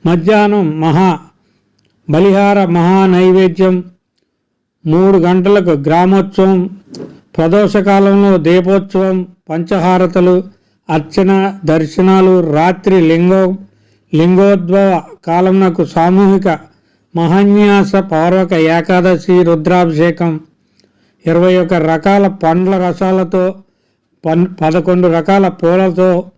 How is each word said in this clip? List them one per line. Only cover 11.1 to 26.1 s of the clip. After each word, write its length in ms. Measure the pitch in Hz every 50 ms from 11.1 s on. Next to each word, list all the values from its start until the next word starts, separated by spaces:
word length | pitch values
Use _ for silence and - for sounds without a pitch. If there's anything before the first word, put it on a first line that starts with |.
| - 202 190 185 196 196 190 196 196 196 170
దర్శనాలు, 880 | 165 156 165 160 147 - - 185 190 190 190 190 185 185 180 170 160 143
రాత్రి 480 | 151 165 185 180 180 - 202 190 185
లింగో-, 540 | 165 160 165 165 175 180 190 190 190 180 190 190 - _ _ _ _ _ _ _ _ _ -
లింగోద్భవ 880 | 151 165 175 185 185 196 202 202 190 175 170 185 196 196 196 185 160 147 - - _ _
కాలమునకు 580 | 170 165 175 185 190 190 196 190 185 170 180 165
సామూహిక 760 | 139 - 170 165 175 185 190 202 190 196 185 196 190 160 - - _ _ _ _ _ _ _ _ _ _
మహాన్యాస 800 | 170 170 160 175 196 202 202 202 208 208 202 202 202 196 196 202
పౌర్వక 580 | 196 190 - 165 156 160 175 185 190 185 170 190
ఏకాదశి 920 | 165 160 160 165 170 160 - 185 180 175 185 180 160 - - 180 180 180
రుద్రాభిషేకం, 960 | 165 170 160 156 165 180 180 180 170 156 151 165 175 165 - 175 170 160 156 - _ _ _ _ _ _ _ _ _ _ _ _ _ _ _ _
ఇరవై 300 | 160 165 170 175 185 185
ఒక 160 | 185 175 170 185
రకాల 540 | 170 156 156 160 165 - 196 196 202 202
పండ్ల 480 | 190 196 - - 160 165 180 185 185 196
రసాలతో 800 | 185 180 180 165 - 190 185 190 190 185 170 185 185 180 185 185 196 _ _ _ _ _ _ _ _ _ _ _ _ -
పన్-, 220 | 160 160 170 175 185 180 -
పదకొండు 460 | 160 160 160 180 160 190 180 180 180
రకాల 400 | 175 165 165 156 196 196 202 190
పూలతో 800 | 180 180 - - 165 175 185 190 185 170 180 185 185